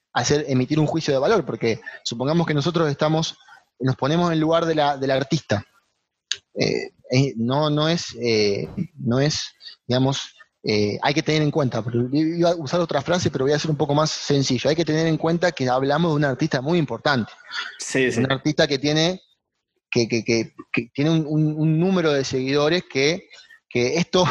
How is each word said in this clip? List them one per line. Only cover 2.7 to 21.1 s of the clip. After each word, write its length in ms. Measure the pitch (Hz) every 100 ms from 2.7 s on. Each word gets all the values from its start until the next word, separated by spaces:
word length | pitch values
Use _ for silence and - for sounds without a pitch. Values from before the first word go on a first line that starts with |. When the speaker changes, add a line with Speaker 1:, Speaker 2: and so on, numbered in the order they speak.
| 170 156
Speaker 1:
estamos, 480 | 139 151 160 160 - - - _ _
nos 160 | 131 -
ponemos 320 | 143 165 175
en 60 |
el 60 | 160
lugar 240 | 156 170 165
de 100 | 156
la, 220 | 147 139
del 140 | 135
artista. 540 | 135 135 160 - 104 - _ _ _ _ _ _ - _ -
Eh, 360 | 101 - - - -
eh, 200 | 127 135 110
no, 320 | 117 139 151
no 180 | 147 156
es, 280 | 170 - 117
eh, 460 | 120 107 104 101 - - 170 135
no 240 | 131 127
es, 260 | 147 - - - - - -
digamos, 460 | 127 135 139 - - _ _
eh, 360 | - 104 104 107
hay 120 | 139
que 100 | 147
tener 180 | 156 156
en 100 | 151
cuenta, 320 | 160 127 113
pero 240 | 113 120 123
i-, 280 | 147 160 170
iba 120 | 170
a 40 | 175
usar 240 | 143 175
otra 220 | 165 143
frase, 300 | 156 175 170
pero 140 | 135 135
voy 80 |
a 60 | 147
ser 120 | 160
un 60 | 143
poco 160 | 147
más 180 | 143 156
sencillo. 580 | - - 143 135 123 131
Hay 60 | 160
que 100 | 160
tener 220 | 156 165
en 100 | 156
cuenta 340 | 160 170 180
que 160 | 170 127
hablamos 440 | 127 135 147 170
de 40 | 147
un 80 | 143
artista 360 | 123 156 135
muy 160 | 135 175
importante. 540 | 143 113 151 127 101 - - - - -
Speaker 2:
Sí, 320 | - 131 127
sí. 80 | 113
Speaker 1:
Un 120 | 131
artista 360 | 131 156 147 151
que 120 | 135
tiene, 420 | 147 156 165 190 - _ _ _ _ _ _
que, 180 | 123 113
que, 160 | 120
que, 300 | 104 113 151 - -
que 180 | - 117
tiene 160 | -
un, 160 | 151